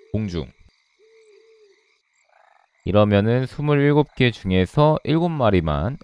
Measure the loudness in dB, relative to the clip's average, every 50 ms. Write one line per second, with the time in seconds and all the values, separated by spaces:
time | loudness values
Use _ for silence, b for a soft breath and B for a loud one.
0 | _ _ -6 -6 -6 -6 -6 -8 -8 -10 -14 _ _ _ _ _ _ _ _ _
1 | _ _ _ _ _ _ _ _ _ _ _ _ _ _ _ _ _ _ _ _
2 | _ _ _ _ _ _ _ _ _ _ _ _ _ _ _ _ _ 0 2 2
3 | 4 4 4 2 2 2 0 -2 -2 -6 -8 -6 -2 0 0 2 2 2 2 2
4 | 0 -2 _ 0 0 0 0 -2 -4 -2 0 0 0 0 0 2 2 2 2 0
5 | -2 -4 -2 -2 -2 -4 -4 -2 0 2 2 2 0 0 -2 -2 -4 -6 -6 -10